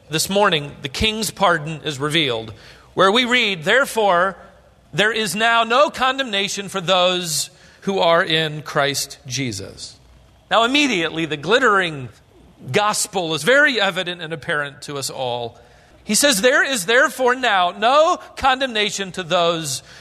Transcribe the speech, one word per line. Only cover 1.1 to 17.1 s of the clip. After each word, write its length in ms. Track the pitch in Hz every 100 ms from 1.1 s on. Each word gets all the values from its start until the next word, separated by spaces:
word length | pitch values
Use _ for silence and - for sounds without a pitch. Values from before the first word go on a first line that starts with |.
| 214 208
pardon 500 | - 196 170 151 156
is 140 | 151 135
revealed, 540 | 147 156 143 113 113 104 - - -
where 180 | - 190
we 140 | 220
read, 400 | 254 247 220 190
"Therefore, 720 | 151 240 277 226 208 175 190 185 - - _ _ _
there 180 | 156 208
is 240 | 220 214
now 300 | 180 226 233
no 240 | 226 240 302
condemnation 800 | - 254 269 262 202 196 - 196
for 140 | 190
those 680 | 170 185 180 180 175 147 - - - - -
who 120 | 190
are 240 | 175 170
in 400 | 185 160 156 151
Christ 560 | 143 156 143 135 - - 135
Jesus." 720 | 123 131 98 95 - - - _ - _ _ _
Now, 140 | 190
immediately, 640 | 233 285 294 202 160 160 165
the 100 | 151
glittering 760 | 143 233 254 202 175 147 123 - _ - - _ -
gospel 640 | 131 208 208 - 190 170
is 80 | 156
very 380 | 156 277 294 240
evident 420 | 196 180 175 175
and 100 | 160
apparent 500 | 160 131 156 143 135
to 140 | - 143
us 120 | 131
all. 480 | - 127 120 117 - - - _ -
He 100 | -
says, 280 | 214 285 214
"There 200 | 247 294
is 240 | 359 269 175
therefore 480 | 240 302